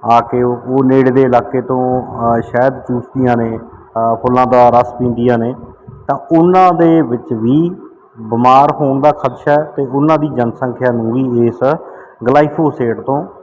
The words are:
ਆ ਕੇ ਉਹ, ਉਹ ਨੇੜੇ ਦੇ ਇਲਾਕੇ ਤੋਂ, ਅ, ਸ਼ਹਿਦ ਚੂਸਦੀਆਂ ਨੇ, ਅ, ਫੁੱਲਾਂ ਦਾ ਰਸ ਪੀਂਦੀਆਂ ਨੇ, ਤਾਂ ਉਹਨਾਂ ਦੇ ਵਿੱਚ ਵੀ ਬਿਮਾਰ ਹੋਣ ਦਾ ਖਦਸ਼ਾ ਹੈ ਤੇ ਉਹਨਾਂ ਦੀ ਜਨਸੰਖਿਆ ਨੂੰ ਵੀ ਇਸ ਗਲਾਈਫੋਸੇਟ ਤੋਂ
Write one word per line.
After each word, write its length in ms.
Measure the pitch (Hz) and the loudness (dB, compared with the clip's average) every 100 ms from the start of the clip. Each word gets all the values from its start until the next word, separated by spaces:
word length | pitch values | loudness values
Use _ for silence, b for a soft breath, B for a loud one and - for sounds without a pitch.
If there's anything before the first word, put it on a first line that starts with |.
| 113 | 2
ਆ 80 | 120 | 0
ਕੇ 240 | 120 123 | 2 -2
ਉਹ, 140 | 123 123 123 | -2 -4 -4
ਉਹ 160 | 131 131 | 0 2
ਨੇੜੇ 260 | 135 131 | 4 2
ਦੇ 100 | 127 | 2
ਇਲਾਕੇ 400 | 131 120 120 131 | 2 2 0 -6
ਤੋਂ, 400 | 123 127 127 127 | -4 -4 -2 -4
ਅ, 400 | 120 - 117 117 | -6 -6 -2 -2
ਸ਼ਹਿਦ 320 | 113 120 131 | -2 0 0
ਚੂਸਦੀਆਂ 640 | 135 - 123 120 135 127 120 | -2 -8 -8 -6 -2 0 0
ਨੇ, 200 | 113 113 | -2 -8
ਅ, 580 | - - - 113 113 113 | -14 -20 -10 -4 -2 -2
ਫੁੱਲਾਂ 320 | 127 123 123 | 0 0 2
ਦਾ 220 | 127 123 | 4 6
ਰਸ 240 | 117 123 | 4 2
ਪੀਂਦੀਆਂ 440 | - 123 117 123 120 | -2 -6 -2 0 0
ਨੇ, 180 | 117 131 - - - - - | -2 -8 -16 -20 -20 -20 -8
ਤਾਂ 100 | 139 - 165 | -8 0 2
ਉਹਨਾਂ 340 | 170 185 185 | 4 4 4
ਦੇ 280 | 165 165 165 | 4 2 2
ਵਿੱਚ 320 | 135 120 - | 0 -4 -6
ਵੀ 420 | 117 113 143 170 180 - _ _ 113 | -4 0 0 0 -6 -18 _ _ -20
ਬਿਮਾਰ 480 | 110 117 123 131 143 143 | -6 0 4 6 4 0
ਹੋਣ 200 | 143 135 | -2 0
ਦਾ 100 | 147 | 0
ਖਦਸ਼ਾ 400 | 147 135 123 - | 0 -4 -4 0
ਹੈ 120 | 147 151 147 | 0 -2 -6
ਤੇ 120 | 135 | -6
ਉਹਨਾਂ 300 | 135 151 156 | -2 0 0
ਦੀ 100 | 151 | 0
ਜਨਸੰਖਿਆ 640 | 123 120 - 127 120 123 | -2 -4 -4 -8 -4 -2
ਨੂੰ 200 | 117 113 | -2 -2
ਵੀ 340 | 120 131 120 120 | -2 -2 0 0
ਇਸ 120 | 117 131 160 B B B B 117 | 0 -2 -2 B B B B 0
ਗਲਾਈਫੋਸੇਟ 760 | 139 151 147 156 - 120 107 | 2 2 0 -4 -2 -4 -4
ਤੋਂ 240 | 107 139 185 - | -4 -6 -6 -16